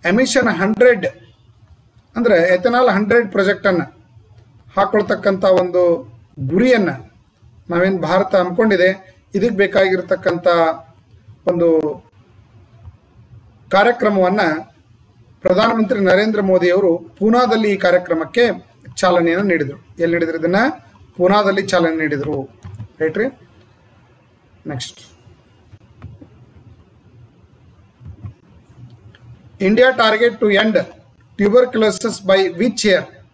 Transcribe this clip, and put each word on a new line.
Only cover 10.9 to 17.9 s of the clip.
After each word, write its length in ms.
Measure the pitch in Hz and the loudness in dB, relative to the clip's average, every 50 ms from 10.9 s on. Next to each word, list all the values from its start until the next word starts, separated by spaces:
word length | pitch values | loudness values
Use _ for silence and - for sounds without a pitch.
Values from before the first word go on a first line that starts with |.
| - _ _ _ - - _ - - _ _ | -20 _ _ _ -20 -20 _ -20 -20 _ _
ಒಂದು 240 | - 180 170 170 170 160 160 151 151 143 - - _ _ _ - _ _ - - _ _ - - _ _ - - - - - _ _ _ - - _ - - _ - _ _ _ - - | -4 -2 0 2 2 2 2 0 -2 -8 -8 -14 _ _ _ -20 _ _ -20 -20 _ _ -20 -20 _ _ -20 -20 -20 -20 -20 _ _ _ -20 -20 _ -20 -20 _ -20 _ _ _ -2 2
ಕಾರ್ಯಕ್ರಮವನ್ನ 680 | 190 208 233 240 240 240 214 208 196 185 180 190 208 196 165 156 160 160 - _ _ _ _ _ _ _ _ _ _ - _ - _ _ | 2 2 2 2 0 -2 -2 0 0 0 0 0 0 -2 -2 -2 -6 -8 -14 _ _ _ _ _ _ _ _ _ _ -20 _ -20 _ _
ಪ್ರಧಾನಮಂತ್ರಿ 580 | 185 180 185 220 233 233 226 214 190 247 208 | -2 0 2 2 0 2 0 -2 -2 0 0
ನರೇಂದ್ರ 400 | 196 185 180 190 208 220 220 208 | 2 2 2 2 2 0 0 -2
ಮೋದಿ 300 | 202 190 185 180 170 180 | 0 2 2 2 2 2
ಅವರು 280 | 175 190 196 180 165 175 | 2 2 2 2 0 -2
ಪೂನಾದಲ್ಲಿ 720 | - - - - 196 214 226 240 254 226 226 220 220 214 | -4 -14 -10 -2 0 2 2 2 2 2 0 0 0 0
ಈ 60 | 202 | -2
ಕಾರ್ಯಕ್ರಮಕ್ಕೆ 920 | 190 - 180 | 0 0 2